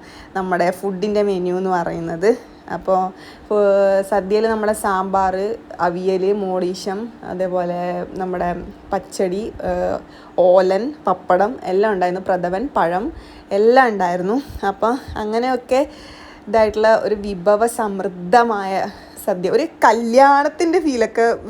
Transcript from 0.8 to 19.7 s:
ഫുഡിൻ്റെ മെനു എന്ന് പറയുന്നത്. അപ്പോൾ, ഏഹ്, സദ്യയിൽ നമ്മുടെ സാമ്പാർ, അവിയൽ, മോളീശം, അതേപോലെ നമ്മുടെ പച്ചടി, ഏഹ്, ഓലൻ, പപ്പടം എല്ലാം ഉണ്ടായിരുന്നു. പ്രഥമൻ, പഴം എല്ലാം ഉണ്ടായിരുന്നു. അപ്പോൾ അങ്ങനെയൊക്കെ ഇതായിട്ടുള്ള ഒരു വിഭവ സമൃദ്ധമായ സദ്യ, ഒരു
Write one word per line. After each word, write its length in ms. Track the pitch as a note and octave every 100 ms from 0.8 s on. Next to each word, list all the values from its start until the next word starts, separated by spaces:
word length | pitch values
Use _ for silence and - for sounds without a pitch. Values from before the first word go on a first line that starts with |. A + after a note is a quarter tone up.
ഫുഡിൻ്റെ 420 | G3 F#3 G#3 G#3 G3+
മെനു 260 | F#3 F3+ F#3
എന്ന് 100 | F#3+ F3+
പറയുന്നത്. 520 | E3+ E3+ E3 E3 G3+ B3+ - - - E3+
അപ്പോൾ, 240 | - F#3 F#3 - - - - G#3
ഏഹ്, 460 | G3+ G3 G3 G3 G3
സദ്യയിൽ 340 | G3+ F#3+ G#3+ A3+
നമ്മുടെ 220 | A3 G#3+ G#3+
സാമ്പാർ, 520 | G#3+ F#3+ F#3+ F#3+ F#3+ F#3 G3+ A#3 - - F3
അവിയൽ, 380 | F3 F#3 F#3+ F#3+ G#3
മോളീശം, 580 | F#3+ F#3 F3+ F#3 G3+ G3 A#3 - -
അതേപോലെ 480 | F3+ F#3 F3+ F3 F3 F3 F3 - F3+
നമ്മുടെ 300 | F#3 F3+ F3 F3 G3+ - -
പച്ചടി, 500 | G3 - - F#3+ G3 A3+ - F#3
ഏഹ്, 280 | F3+ F3+ - - - - - F3+
ഓലൻ, 380 | F#3 F#3 F#3+ C4 D4 G3+
പപ്പടം 460 | F#3 - F#3 G#3 C4 F#3
എല്ലാം 180 | F#3 G#3+ F#3
ഉണ്ടായിരുന്നു. 280 | F3+ F#3 F#3+
പ്രഥമൻ, 380 | F3+ F3 F#3+ C#4+ G#3+
പഴം 280 | E3+ F3+ C#4+ - - - - G3+
എല്ലാം 300 | A3+ C4 B3
ഉണ്ടായിരുന്നു. 440 | G3 F3+ F3+ F3+ C4 - - G3
അപ്പോൾ 220 | G3 A3 C4 - -
അങ്ങനെയൊക്കെ 580 | G#3+ A3+ B3+ B3 A#3+ B3+ C#4+ - - - - - -
ഇതായിട്ടുള്ള 420 | A3+ G#3+ G#3 A3 A3+ -
ഒരു 100 | G#3 G3+
വിഭവ 360 | F#3 F3+ G#3 A#3 -
സമൃദ്ധമായ 920 | G#3 G3 F#3+ F3+ F3 A#3+ A#3 G3+ F#3+ F#3+ G3+ - - - -
സദ്യ, 220 | F3+ F3 A3
ഒരു 80 | D#4+